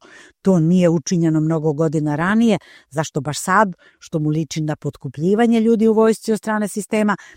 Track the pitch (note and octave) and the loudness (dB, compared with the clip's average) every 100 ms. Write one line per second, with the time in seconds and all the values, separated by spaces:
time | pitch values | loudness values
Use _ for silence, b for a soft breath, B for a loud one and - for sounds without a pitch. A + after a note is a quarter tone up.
0 | B B B _ F#3+ F3+ D#3+ F#3 F3 E3 | B B B _ 0 2 4 4 2 0
1 | - F3+ E3 D#3 D#3 E3 D#3 C#3+ D#3+ D#3 | -2 0 0 0 0 -2 -2 -2 -2 -2
2 | D3+ D3 F3+ A3 A#3 F#3+ B B B C#3 | -2 -2 0 2 2 0 B B B -6
3 | D3 D3+ C3+ C#3 - F#3+ G#3 - b b | -6 -6 -6 -6 0 2 2 -2 b b
4 | - D#3+ D3+ D#3 D3+ D#3+ D#3 D3+ C#3+ - | -8 -4 -2 -2 -4 -6 -6 -6 -8 -10
5 | C3+ C#3+ E3+ G#3 A#3 A3+ A3+ A3+ A3 G#3+ | -12 -4 0 2 2 2 2 2 2 4
6 | A3+ A3 - G#3+ - G#3+ G#3 G#3+ - G#3+ | 2 2 -2 -4 -4 -4 -4 -6 -4 -2
7 | G#3+ - B | 0 -2 B